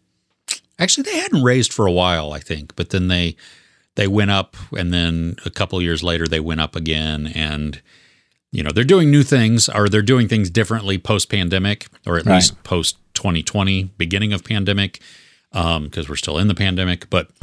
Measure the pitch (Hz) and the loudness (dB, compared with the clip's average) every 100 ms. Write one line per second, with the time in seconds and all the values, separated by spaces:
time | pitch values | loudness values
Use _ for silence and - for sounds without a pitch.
0 | _ _ _ _ - - _ - 180 - | _ _ _ _ -12 -12 _ -4 0 0
1 | 269 349 381 190 123 127 117 - 98 87 | -2 -4 0 2 4 4 0 0 2 2
2 | 90 85 76 76 - 76 73 - 87 95 | 2 0 -4 -10 -8 -10 -10 -8 -4 -2
3 | 90 90 85 - - - _ _ _ - | 0 0 -2 -6 -18 -20 _ _ _ -2
4 | 98 104 101 98 - - - - 87 87 | 0 2 2 0 -4 -12 -12 -6 -2 0
5 | 85 82 82 - - - 98 92 85 82 | 0 -2 -4 -6 -10 -6 -4 -2 -2 -2
6 | 87 85 80 80 78 80 78 82 80 78 | -2 -2 -2 -2 -2 -2 -4 -4 -4 -2
7 | 78 76 76 80 76 73 76 - _ _ | -2 -4 -6 -6 -4 -4 -6 -8 _ _
8 | _ _ _ _ - - 76 104 135 190 | _ _ _ _ -10 -6 -2 0 4 6
9 | 151 147 135 131 110 113 - 104 104 107 | 6 6 6 4 4 2 2 2 2 2
10 | 104 127 107 110 92 98 107 113 98 98 | 4 4 4 2 0 0 0 -2 -2 -4
11 | - 104 - 104 87 92 98 101 - _ | 0 -2 0 -2 0 0 0 -4 -8 _
12 | - 85 104 92 - - - 87 80 - | -4 -2 4 4 4 -2 -4 -2 -2 -6
13 | _ - 98 85 - 104 95 95 95 - | _ -6 -2 -2 -2 0 0 0 -4 -6
14 | 85 98 107 98 - 107 95 101 98 - | -2 0 0 -4 -4 -2 0 0 -2 -6
15 | - - - _ _ 95 82 80 73 - | -20 -20 -20 _ _ -2 0 -2 -4 -8
16 | 73 73 - 76 104 90 98 92 92 87 | -8 -6 -4 0 0 0 -2 0 -2 -4
17 | - 90 85 - | 0 -2 -2 -4